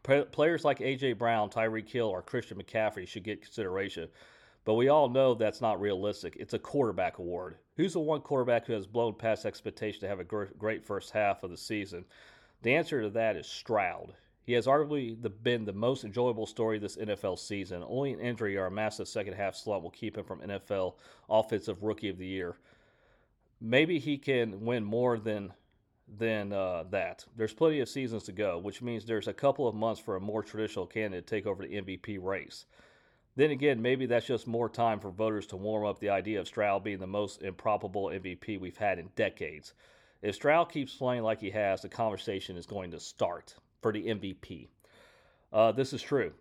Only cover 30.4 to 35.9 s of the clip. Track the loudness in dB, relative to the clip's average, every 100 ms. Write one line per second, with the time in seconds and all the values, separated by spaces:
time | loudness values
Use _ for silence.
30.4 | -4 -4 -4 -4 -4 -4 -4 -4 -4 -4
31.4 | -2 -4 -4 -6 -6 -10 -8 -6 -4 -4
32.4 | -6 -16 -20 -20 -20 _ _ _ _ 2
33.4 | 2 4 2 4 2 2 2 2 2 -4
34.4 | -2 -2 -2 2 2 2 -6 -2 0 0
35.4 | -6 -6 -2 0 0